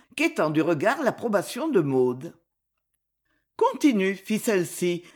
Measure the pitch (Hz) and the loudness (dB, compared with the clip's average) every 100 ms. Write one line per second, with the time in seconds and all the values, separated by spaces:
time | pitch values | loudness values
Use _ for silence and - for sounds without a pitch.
0 | _ - 320 320 160 151 160 160 185 277 | _ -2 -2 0 0 2 0 2 0 0
1 | 247 - 226 190 165 240 320 220 143 131 | -2 -2 -2 -2 -2 -6 0 2 2 2
2 | 123 127 120 - _ _ _ _ _ _ | 2 0 -10 -18 _ _ _ _ _ _
3 | _ _ _ _ _ - 466 269 302 220 | _ _ _ _ _ -2 0 2 2 2
4 | 190 190 - 214 233 196 165 - 180 175 | 0 -2 -4 -2 0 0 -2 -2 -2 -2
5 | - | -8